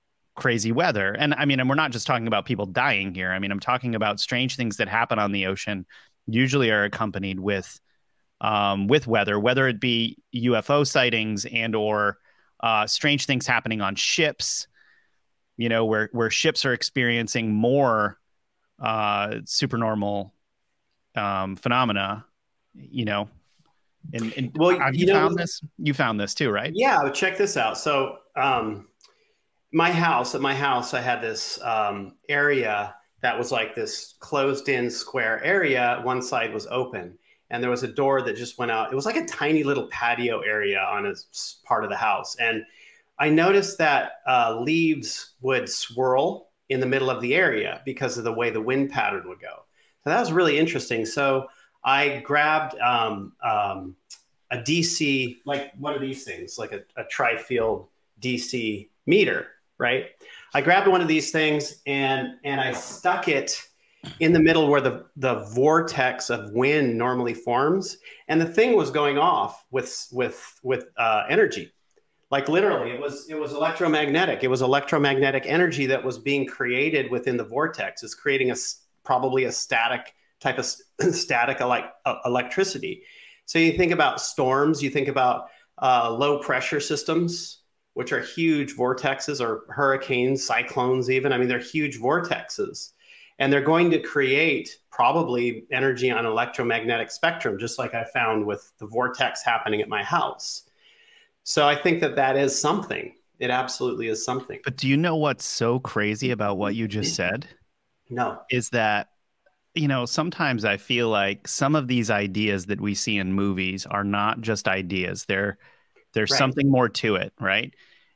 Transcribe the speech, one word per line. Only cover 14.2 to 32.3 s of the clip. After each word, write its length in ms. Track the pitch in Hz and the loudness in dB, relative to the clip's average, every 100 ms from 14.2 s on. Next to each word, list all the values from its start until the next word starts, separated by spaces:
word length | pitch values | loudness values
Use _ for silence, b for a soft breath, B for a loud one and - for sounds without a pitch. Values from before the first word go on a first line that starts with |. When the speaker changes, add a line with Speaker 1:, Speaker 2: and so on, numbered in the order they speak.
| 151 - - - - b b b b b _ _ _ - | 0 0 -4 -4 -6 b b b b b _ _ _ -6
Speaker 1:
you 120 | 117 | 0
know, 160 | 113 110 | 2 2
where, 240 | 110 107 | 0 0
where 160 | 120 113 | 0 0
ships 360 | - 160 - 139 | 2 0 0 0
are 80 | |
experiencing 800 | 120 - 135 120 117 113 123 110 | 0 -2 -2 0 0 -2 -2 0
more, 640 | 107 120 139 135 110 104 - _ _ _ _ _ _ | 2 2 4 4 4 0 -4 _ _ _ _ _ _
uh, 540 | 117 110 104 104 104 110 107 | -4 0 0 0 -2 -4 -4
supernormal, 880 | - 139 120 113 107 101 101 98 _ _ _ _ _ _ _ _ - | -2 -2 0 0 0 -2 -4 -8 _ _ _ _ _ _ _ _ -4
um, 420 | 104 98 95 95 | -2 -2 -2 -4
phenomena, 680 | 123 123 123 101 98 107 - _ _ _ _ | 0 2 2 0 -2 -4 -10 _ _ _ _
you 320 | - 135 127 107 | -20 -12 -6 -2
know. 240 | 101 107 - _ _ _ _ _ _ - | -2 -4 -10 _ _ _ _ _ _ -10
And, 200 | 117 113 139 | -6 -6 -4
and 140 | 127 156 | -6 2
Speaker 2:
Well, 240 | 175 180 | 4 4
Speaker 1:
have 160 | 139 139 | 2 2
Speaker 2:
you 60 | |
Speaker 1:
you 120 | 180 | 4
Speaker 2:
know 60 | 196 | 4
Speaker 1:
found 180 | 160 170 | 4 0
this? 240 | 175 - 151 - | -4 -8 -12 -6
You 160 | 147 | -4
found 260 | 139 127 107 | 0 0 0
this 140 | 101 | -2
too, 160 | - 139 | -2 0
right? 220 | 101 135 | 0 -2
Speaker 2:
Yeah, 360 | 175 262 185 143 | 0 2 4 2
check 280 | - 185 185 | 0 -2 2
this 200 | 202 143 | 0 2
out. 200 | 113 - | 0 0
So, 420 | 151 143 135 - _ - | 0 0 0 -6 _ -2
um, 520 | 135 123 110 104 - _ b b b b b _ _ | 0 2 -2 -6 -14 _ b b b b b _ _
my 180 | 156 175 | 2 2
house, 440 | 170 170 131 123 135 | 4 2 2 0 -2
at 60 | |
my 140 | 139 135 | -2 0
house, 380 | 139 127 120 | 0 0 0
I 80 | 127 | -2
had 200 | 123 120 | -2 -2
this, 400 | 113 110 - - | -2 -6 -6 -8
um, 540 | 120 110 104 101 95 - | -4 -2 -2 -4 -10 -14
area 640 | - | -4